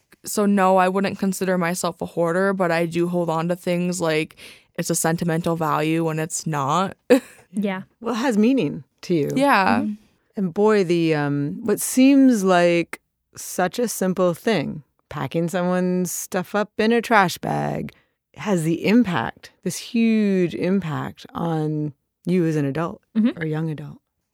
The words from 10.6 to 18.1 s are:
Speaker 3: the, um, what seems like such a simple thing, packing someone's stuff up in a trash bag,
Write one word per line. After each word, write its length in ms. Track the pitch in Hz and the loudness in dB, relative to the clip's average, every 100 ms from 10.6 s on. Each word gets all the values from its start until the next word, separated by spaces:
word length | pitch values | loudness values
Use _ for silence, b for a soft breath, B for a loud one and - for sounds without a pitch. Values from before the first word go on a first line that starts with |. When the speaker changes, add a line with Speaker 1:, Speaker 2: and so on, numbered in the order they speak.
| 214 214 | 2 4
Speaker 3:
the, 320 | 170 170 165 151 | 2 2 2 2
um, 420 | 143 143 143 185 | 0 -2 -2 -4
what 160 | - 240 | -2 -2
seems 600 | - 254 262 277 262 226 | 0 4 6 8 6 4
like 580 | 190 175 175 170 165 - _ _ _ 135 | 4 4 4 2 -2 -8 _ _ _ -16
such 440 | - - 180 - | -10 -2 -2 -2
a 80 | 233 | -4
simple 480 | - 185 185 180 165 | -2 -2 2 0 0
thing, 480 | 233 190 147 151 - _ - | -2 0 -2 -8 -14 _ -14
packing 380 | 147 139 165 170 | -8 -4 -2 -2
someone's 600 | 185 180 180 180 180 180 | 0 0 0 0 0 -2
stuff 420 | - - 185 175 | -6 -6 -6 -4
up 160 | 208 208 - | -4 -4 -2
in 140 | 220 | 2
a 100 | 233 | 2
trash 380 | - 220 175 - | 4 2 2 0
bag, 520 | - 147 147 151 - - _ | -4 -4 -4 -4 -8 -14 _